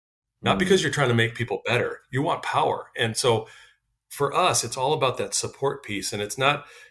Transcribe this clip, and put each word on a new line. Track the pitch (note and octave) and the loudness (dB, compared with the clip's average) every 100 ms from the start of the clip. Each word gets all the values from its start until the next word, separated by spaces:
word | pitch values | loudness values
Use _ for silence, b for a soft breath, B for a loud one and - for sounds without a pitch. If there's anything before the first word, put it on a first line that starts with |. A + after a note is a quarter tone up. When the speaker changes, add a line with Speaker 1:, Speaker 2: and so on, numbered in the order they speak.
| _ _ _ _ | _ _ _ _
Speaker 1:
not | A#2 F#3+ | 0 2
Speaker 2:
Mm. | |
Speaker 1:
because | F#3 F#3+ | 4 4
you're | D#3 | 2
trying | C#3+ C3 | 2 4
to | |
make | A#2 A2+ A#2 | 4 2 0
people | A2+ G2 G#2 | -4 -4 0
better. | A#2 E2 - _ | 0 0 -4 _
You | C3 | -4
want | D#3+ C#3+ | -2 -2
power. | - C3+ - F#2 - - | -2 0 0 0 -6 -4
And | A#2 A2 | -2 0
so | C3 A2 - B B B _ _ - | 2 2 0 B B B _ _ -12
for | - C#3+ | -4 -2
us, | D#3+ F3+ C3+ | 2 2 2
it's | A2+ - | 0 -2
all | C3 | -2
about | D#3 C3 A#2+ | 0 0 -2
that | G2+ | -4
support | - G#2+ - C#3 - | -4 -4 -4 -4 -4
piece. | - G2+ F#2 | -6 -6 -4
And | G#2 | -4
it's | G#2 - | -6 -2
not, | C3+ C#3+ - B B | 0 0 -6 B B